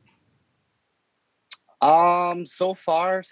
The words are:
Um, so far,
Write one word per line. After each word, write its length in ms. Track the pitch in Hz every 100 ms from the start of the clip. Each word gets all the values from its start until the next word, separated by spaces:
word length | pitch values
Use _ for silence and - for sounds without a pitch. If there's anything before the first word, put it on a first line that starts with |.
| _ _ _ _ _ _ _ _ _ _ _ _ _ _ - - _ - 143
Um, 600 | 160 175 180 175 175 170
so 280 | - 185
far, 500 | 185 - 165 185 190 -